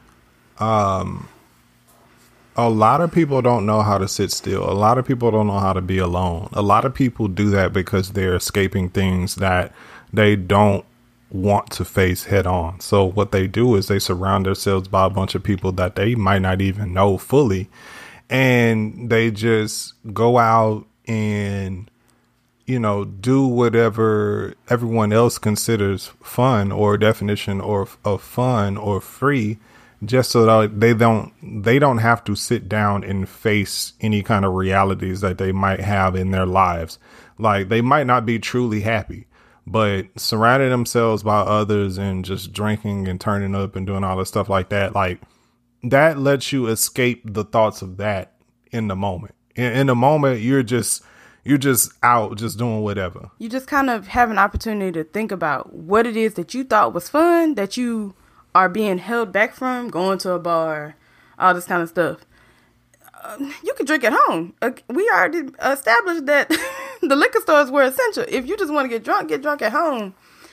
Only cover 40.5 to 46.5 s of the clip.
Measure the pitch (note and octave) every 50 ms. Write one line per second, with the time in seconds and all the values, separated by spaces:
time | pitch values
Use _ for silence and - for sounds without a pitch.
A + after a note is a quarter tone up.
40.5 | B2+ C3+ C#3 B2+ B2+ B2 A#2 - - A#2+ A#2 A2+ A2 G2+ G2 G#2+ G#2 G#2 F#2+ F#2+
41.5 | G#2+ G#2+ G#2 G2+ G#2+ G#2 G2+ G2 F#2 F#2 G2 G2 F#2+ F#2 F#2 F2+ F#2+ F2+ - -
42.5 | F#2+ - G#2 G#2+ G#2+ G#2+ - G#2 G2+ G2 F#2+ F#2+ F2+ F2 - A2 G#2 G2+ G2+ F#2+
43.5 | G2 G2 G2 G2 - F#2+ F#2+ G#2 G2 F#2+ G2 F#2+ F#2 F#2 F#2+ - - G#2+ F#2+ G2
44.5 | G2 F#2+ F2+ - G#2+ G2+ G2 F#2 F#2+ G2+ F#2+ F#2 F2+ - - - _ _ _ _
45.5 | _ _ _ _ _ _ - A#2+ A#2+ C3+ D3+ E3 D#3 C#3 C3+ C#3 C#3 C3+ - -